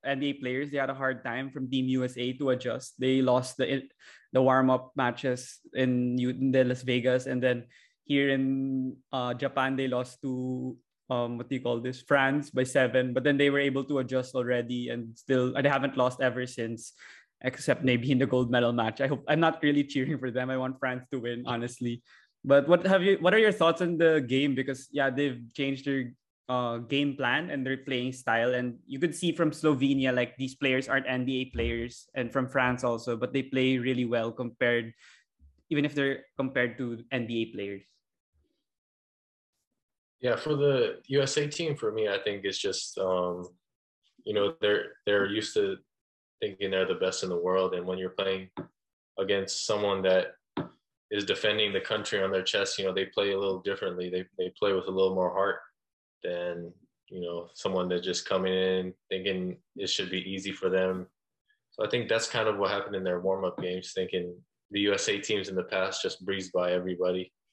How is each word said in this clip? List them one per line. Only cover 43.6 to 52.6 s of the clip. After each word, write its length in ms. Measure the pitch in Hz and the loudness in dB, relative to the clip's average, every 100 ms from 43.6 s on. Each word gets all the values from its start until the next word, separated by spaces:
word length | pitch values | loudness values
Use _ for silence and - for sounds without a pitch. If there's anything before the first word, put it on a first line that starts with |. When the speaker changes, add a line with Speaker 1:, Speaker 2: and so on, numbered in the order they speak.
| _ _ _ _ _ _ | _ _ _ _ _ _
Speaker 2:
you 120 | 110 104 | -4 0
know, 180 | 101 - | 0 0
they're, 400 | 104 104 - - - | 0 0 -2 -6 0
they're 180 | 101 98 | 2 2
used 300 | 107 104 107 | -2 -2 0
to 220 | 98 92 _ _ _ _ _ _ | 0 -2 _ _ _ _ _ _
thinking 280 | 104 92 98 | -8 -4 -2
they're 160 | 95 95 | 0 0
the 80 | |
best 300 | 90 92 - | 0 -2 -2
in 60 | 92 | -4
the 120 | 87 | -2
world, 320 | 90 92 92 | 0 2 2
and 140 | 90 90 | -2 -4
when 100 | 92 | -6
you're 120 | 92 | -6
playing 400 | - 95 95 92 - - _ _ _ _ - | -4 -2 -4 -6 -14 -16 _ _ _ _ -4
against 480 | 98 101 95 - - | 0 0 0 -4 -2
someone 380 | 104 104 95 | 0 0 2
that 320 | 95 92 87 - _ - - - _ _ - | 4 4 2 -4 _ -8 -8 -10 _ _ -8
is 140 | 104 98 | -4 -2
defending 460 | - 107 107 104 | 0 0 0 0
the 100 | 98 | -2
country 400 | - 107 101 104 | -2 -4 -2 -2
on 100 | 98 | 0
their 120 | 95 | 0
chest, 340 | 92 104 | 0 0